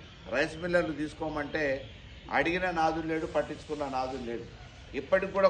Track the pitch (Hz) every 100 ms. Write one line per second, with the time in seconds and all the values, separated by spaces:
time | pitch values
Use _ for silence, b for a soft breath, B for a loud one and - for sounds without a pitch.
0 | - - - 131 160 160 175 175 160 143
1 | 151 - 156 151 143 160 147 135 - -
2 | - - - 120 156 180 180 165 160 160
3 | 160 160 165 202 147 156 - 147 139 131
4 | 131 135 117 117 - - - - - 131
5 | 135 190 190 196